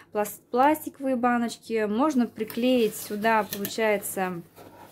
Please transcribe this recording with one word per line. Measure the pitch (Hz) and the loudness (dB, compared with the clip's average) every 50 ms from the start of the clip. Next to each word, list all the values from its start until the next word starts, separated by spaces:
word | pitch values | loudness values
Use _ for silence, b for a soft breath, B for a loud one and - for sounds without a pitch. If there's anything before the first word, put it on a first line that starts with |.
| B B | B B
плас-, | - 208 208 208 - - _ - | -4 -4 -4 -4 -6 -14 _ -4
пластиковые | - 240 262 294 311 302 - 294 - - 269 269 262 | 2 4 4 4 4 2 -2 -12 -12 -6 -4 -2 -2
баночки, | 240 240 247 240 240 240 226 - - - - 226 220 214 | 0 2 0 2 2 0 -2 -6 -10 -10 -4 -2 -2 0
можно | 202 208 226 285 311 285 247 240 | 0 0 2 2 2 2 2 0
приклеить | 214 - - 220 214 - 233 233 254 254 247 226 214 202 | 0 -2 -8 -8 -6 -4 -2 2 2 4 4 4 2 0
сюда, | - - - 208 208 208 226 226 214 208 202 - | -4 -10 -8 -6 -2 0 2 2 2 2 0 -4
получается, | 202 202 202 - - 220 214 208 202 202 - - 202 185 185 180 170 165 - _ - - - - - - - | -8 -6 -6 -4 -2 0 2 0 0 -2 -6 -6 -4 -4 -4 -4 -8 -10 -14 _ -20 -20 -20 -20 -20 -20 -20